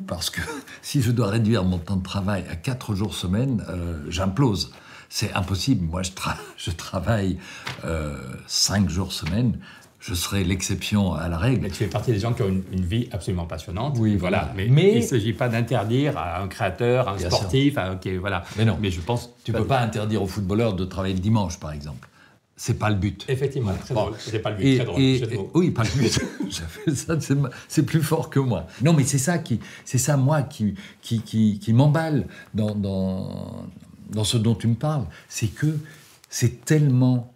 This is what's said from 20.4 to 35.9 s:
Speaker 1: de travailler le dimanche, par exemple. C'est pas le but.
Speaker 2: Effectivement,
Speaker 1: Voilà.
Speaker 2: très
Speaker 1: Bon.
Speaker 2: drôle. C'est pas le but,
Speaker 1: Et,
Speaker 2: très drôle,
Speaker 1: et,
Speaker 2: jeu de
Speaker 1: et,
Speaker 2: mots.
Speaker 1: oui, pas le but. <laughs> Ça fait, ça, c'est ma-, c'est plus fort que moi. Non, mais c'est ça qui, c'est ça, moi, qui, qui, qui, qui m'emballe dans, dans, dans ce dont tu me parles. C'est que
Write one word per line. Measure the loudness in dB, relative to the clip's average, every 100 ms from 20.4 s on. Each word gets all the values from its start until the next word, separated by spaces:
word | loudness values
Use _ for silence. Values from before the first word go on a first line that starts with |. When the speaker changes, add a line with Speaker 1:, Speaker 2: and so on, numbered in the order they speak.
| -2 2 2
Speaker 1:
de | 0
travailler | -4 -4 -2
le | 0
dimanche, | 2 2 0 -6
par | -10
exemple. | -10 -10 -14 -18 _ -20 _ _ -8
C'est | -4 0
pas | 0
le | 2
but. | 0 -2 -4
Speaker 2:
Effectivement, | -2 -2 -2 -2
Speaker 1:
Voilà. | -4
Speaker 2:
très | -2
Speaker 1:
Bon. | -2
Speaker 2:
drôle. | -2 -4
C'est | -6 -4
pas | -4
le | 2
but, | 4
Speaker 1:
Et, | 4
Speaker 2:
très | 2
drôle, | 2
Speaker 1:
et, | 4 4
Speaker 2:
jeu | 0
de |
Speaker 1:
et, | -4
Speaker 2:
mots. | -2
Speaker 1:
oui, | 2 2
pas | 2
le | 0 2
but. | 2 2 -2 -4
<laughs> | -6
Ça | -6 -10
fait, | -8 -4
ça, | -4 -2 -2
c'est | 0 0
ma-, | 0 -6 -4
c'est | 0
plus | 2 2
fort | 2 0 0
que | 0
moi. | 2 0 -4 0
Non, | 4
mais | 4 4
c'est | 2
ça | 2 0
qui, | 0 -4 -6 -18 -4
c'est | 0
ça, | 2 4
moi, | 4 2
qui, | 0 -2 -2 -2 -8 -16
qui, | -4 -4
qui, | 0 2 4 2
qui | 4
m'emballe | 6 6 4 2 0 -2 -8 -8
dans, | -2 -2 0
dans, | -2 0 -2 -2 -6 -8 -10 -12 -14 -16 -20 -20 -8
dans | -2 0
ce | 2
dont | 2
tu | 2 2
me | 0
parles. | 0 -2 -4 -10 -14
C'est | -4 -4
que | 0 0 0 -6